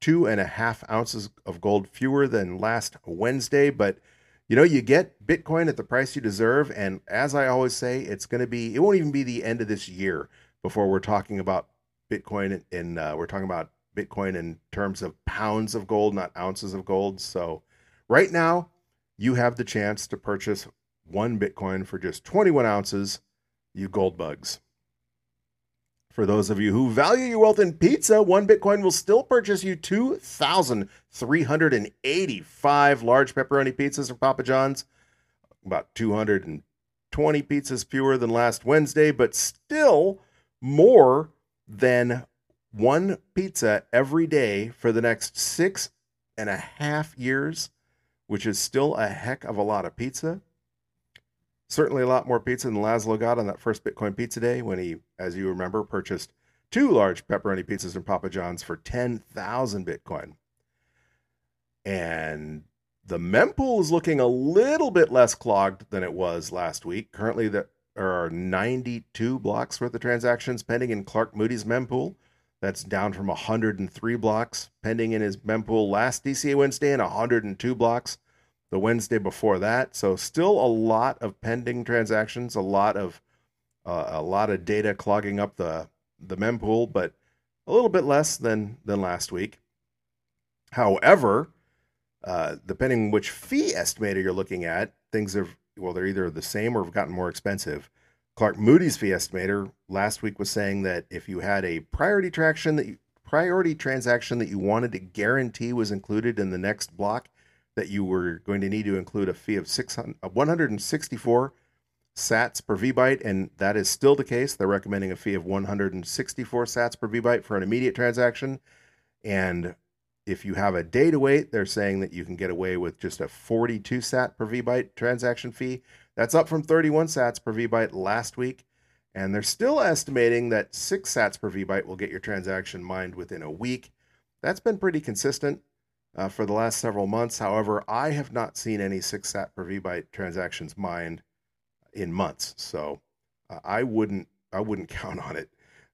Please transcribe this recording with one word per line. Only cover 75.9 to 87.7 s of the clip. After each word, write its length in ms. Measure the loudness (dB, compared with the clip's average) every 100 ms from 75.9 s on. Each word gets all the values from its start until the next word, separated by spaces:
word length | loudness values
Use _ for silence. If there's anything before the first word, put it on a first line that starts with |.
last 340 | 2 0 -2
D 80 | -6
C 200 | -4 0
A 40 | 2
Wednesday 340 | 2 2 0
and 120 | 2
a 60 | 0
hundred 360 | -2 0 0
and 140 | 0 -4
two 160 | -4
blocks 420 | 2 2 2 -4 -14 _ _ _ _ _
the 80 | 0
Wednesday 400 | 2 0 0 -2
before 400 | -2 0 0 2
that. 360 | 2 0 -2
So 220 | -2 0 0
still 420 | -2 0 2 4
a 80 | 4
lot 520 | 2 2 2 0 -2
of 180 | -8 -6
pending 420 | -6 -4 -4 -6
transactions, 720 | -2 0 2 0 -2 -6 -6 -4
a 60 |
lot 340 | 0 2 2 0
of, 240 | -6 -10 _ _ _ _ _ _
uh, 220 | -8 -6 -4
a 140 | -6
lot 260 | -2 0 0
of 160 | 0
data 300 | 0 0 0
clogging 440 | -2 0 0 0 -2
up 180 | -4 -4
the, 340 | -6 -6 -10 _ _ _
the 180 | -10 -2
mempool, 520 | -2 0 0 0 0
but 220 | -2 -4 -6 _ _ _ _
a 60 | 2